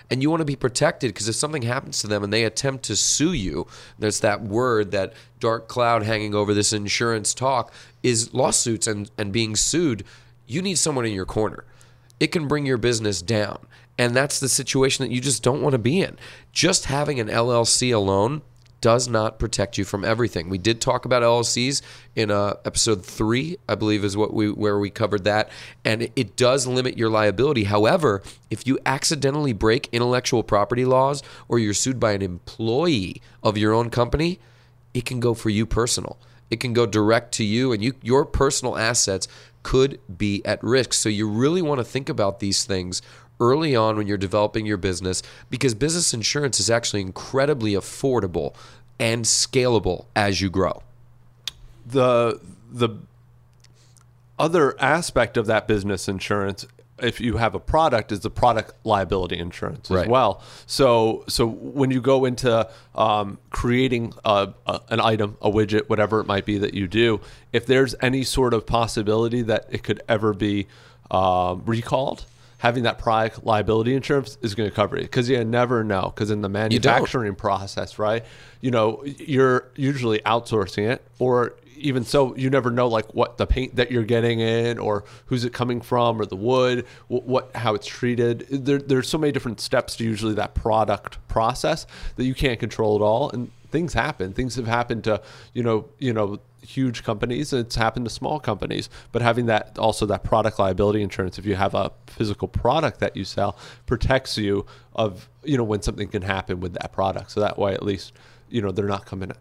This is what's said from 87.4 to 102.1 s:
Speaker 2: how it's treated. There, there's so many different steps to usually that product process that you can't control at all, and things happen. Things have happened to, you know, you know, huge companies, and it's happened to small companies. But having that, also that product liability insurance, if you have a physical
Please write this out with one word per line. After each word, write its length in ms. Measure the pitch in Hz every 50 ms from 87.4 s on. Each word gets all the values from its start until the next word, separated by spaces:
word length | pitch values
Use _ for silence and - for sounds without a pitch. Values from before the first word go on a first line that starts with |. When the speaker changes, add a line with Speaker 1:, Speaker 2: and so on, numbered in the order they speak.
| - - -
Speaker 2:
how 200 | 120 110 113 214
it's 120 | 202 -
treated. 600 | - - - - 123 120 117 120 120 120 117 - -
There, 300 | 135 139 131 139 143 143
there's 280 | 139 127 135 131 120
so 120 | - - 160
many 140 | 156 147 139
different 280 | 131 - 127 107 -
steps 340 | - - - 123 - - -
to 80 | - 117
usually 280 | 113 110 101 110 110 104
that 200 | 101 101 98 -
product 640 | - - 113 110 110 107 104 104 98 - - - - - -
process 580 | - 117 113 113 127 - - 156 160 156 - - - - - - -
that 80 | - 127
you 100 | 127 131
can't 240 | - 147 139 120 110
control 380 | - 110 - - 113 107 107
at 60 | 104 104
all, 260 | 104 107 117 143 -
and 220 | - 120 120 - - - - -
things 220 | - 147 175 151 -
happen. 400 | 117 117 147 151 - 92 95 95
Things 220 | - 127 127 104
have 120 | 131 120
happened 380 | 107 113 120 120 117 120 110 -
to, 160 | 113 107 98 - - - - - - _
you 100 | 123 117
know, 220 | 117 113 107 - - - _
you 160 | 143 127 110
know, 260 | 110 107 98 104 104 - _ _ _ -
huge 380 | - - 135 131 127 117 - -
companies, 480 | - 110 101 123 120 123 135 147 143 -
and 140 | 127 117
it's 100 | - -
happened 300 | - 113 113 - 127 123
to 40 | 113
small 300 | - - 127 135 151 151
companies. 480 | - - 107 95 - - - 101 101 - - - - - -
But 100 | 117 120
having 240 | 117 117 120 123
that, 320 | 117 110 107 - - - -
also 260 | 104 110 104 - 113
that 180 | 104 98 92 -
product 340 | - - 110 107 110 - -
liability 420 | 101 95 92 90 104 101 104 107 104
insurance, 360 | 95 - - 98 90 - -
if 80 | 92
you 80 | 104 98
have 200 | 92 98 98 92
a 180 | 98 98 - - - -
physical 420 | -